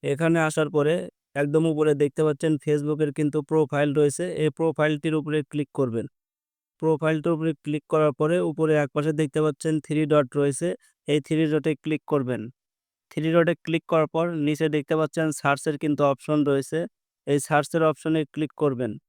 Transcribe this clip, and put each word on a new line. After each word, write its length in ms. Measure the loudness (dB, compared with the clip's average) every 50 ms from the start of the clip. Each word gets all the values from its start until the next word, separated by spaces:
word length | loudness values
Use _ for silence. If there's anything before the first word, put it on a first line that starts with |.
| -2
এখানে 360 | -2 -2 0 2 2 2 2
আসার 280 | 2 0 0 0 -2 0
পরে 240 | 2 0 2 2 0 -2 -4 -8 _ _ _ _ _
একদম 280 | -4 -2 2 2 2 2
উপরে 260 | 2 2 2 2 2 4
দেখতে 280 | 2 2 0 0 0 0
পাচ্ছেন 280 | 0 0 0 0 0 0 0
Facebook-এর 520 | 0 -2 -2 -2 0 -2 -2 -2 -2 -4 -2
কিন্তু 260 | -2 -2 -2 -2 -2 -4
প্রোফাইল 460 | _ 0 0 0 2 0 0 0 0 2
রয়েছে, 300 | 2 2 2 2 -2 -6 -6 -4
এই 140 | -2 -2 -2
প্রোফাইলটির 640 | 0 0 -2 -2 0 0 0 0 0 -2 -2 -2 -2
উপরে 240 | -2 -2 -2 -4 -4 -4
ক্লিক 280 | _ -6 -6 -6 -6 _
করবেন। 340 | -2 -2 -2 -2 -4 -6 -6 _ _ _ _ _ _ _ _ _ _ _ _ _ _ 0
প্রোফাইলটির 500 | 0 0 2 0 0 0 0 0 0 -2
উপরে 180 | 0 0 -4 -4 _ _
ক্লিক 220 | -6 -6 -6 _ _
করার 240 | 0 2 2 2 2
পরে 240 | _ 0 0 2 0
উপরে 320 | 0 -2 -2 0 0 2 4
একপাশে 360 | 2 2 0 _ -2 -2 -2 0
দেখতে 280 | 0 -2 -2 _ 0
পাচ্ছেন 340 | 0 0 -2 _ -2 -2 -2 -2
থ্রি 220 | -2 -2 -2 -2 0
ডট 220 | 4 4 2 2 2 0
রয়েছে, 320 | 0 0 0 0 -2 -4 -6 -6 -8 _ _ _ _ _ -2
এই 100 | -2 -2
থ্রি 240 | 0 0 0 0 0
ডটে 260 | 2 0 0 0 -2 -4
ক্লিক 260 | -4 _ -4 -4 -4 _
করবেন। 340 | -2 -2 -2 0 -2 -4 -6 -6 -10 -14 _ _ _ _ _ _ _ _ _ _ _
থ্রি 200 | -8 -4 -2 2 2
ডটে 220 | 2 4 2 0 -4 _
ক্লিক 220 | -4 -4 -4 _
করার 220 | 0 0 0 0 0 _
পর 140 | -2 -2 -2 -2 -2
নিচে 260 | 0 0 0 0 0 0
দেখতে 260 | 0 -2 -2 _ 0
পাচ্ছেন 300 | 0 0 -2 _ -2 -2 -2 -2
সার্চের 440 | -2 0 0 0 0 0 -4 -4 -2
কিন্তু 240 | -2 -2 0 2 2
অপশন 340 | 2 2 0 -2 -2 0 0 2
রয়েছে, 340 | 2 2 0 -2 -2 -6 -6 -6 -8 _ _ _ _ _ _ _
এই 120 | -2 -2 -2
সার্চের 420 | 0 2 0 0 0 0 -2 0 2
অপশনে 360 | 2 0 0 -4 -2 -2 -2 -2 -4 _
ক্লিক 220 | -6 -6 -6 _
করবেন। 360 | -2 -2 -2 0 -2 -4 -6 -6 -8 _